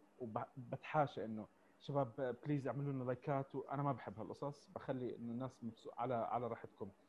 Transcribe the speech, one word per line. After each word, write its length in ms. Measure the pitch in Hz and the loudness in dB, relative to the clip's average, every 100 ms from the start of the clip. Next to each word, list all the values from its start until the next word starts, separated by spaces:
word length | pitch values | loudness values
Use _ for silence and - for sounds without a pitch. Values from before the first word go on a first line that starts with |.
| - - | -20 -10
وب-، 260 | 120 117 131 - | -4 -4 -4 -8
بتحاشى 680 | 120 135 - 156 143 - | -6 -6 0 4 4 2
انه 220 | 107 110 101 - - - | -4 -4 -6 -12 -20 -14
شباب 560 | - 143 127 113 127 120 147 | -2 2 2 2 0 0 2
بليز 200 | 147 131 | 2 2
اعملوا 260 | 123 143 | 0 0
لنا 120 | 135 | 0
لايكات، 500 | 123 123 - 139 139 | 0 0 2 2 2
وانا 280 | 135 - 139 | -4 -2 2
ما 100 | 143 | 2
بحب 260 | 123 - 101 | 2 -2 -6
هالقصص، 500 | 98 - 143 143 - | -6 -4 -4 -6 -8
بخلي 420 | - - 131 120 104 | -8 -2 0 0 -2
انه 160 | 117 | -2
الناس 320 | 117 131 - | -2 -4 -4
مبسو-، 340 | 117 - - - | -8 -8 -8 -2
على، 160 | 123 | 2
على 320 | 117 104 120 120 | 2 2 2 0
راحتكم 440 | 117 - - 98 - | -2 -6 -8 -8 -8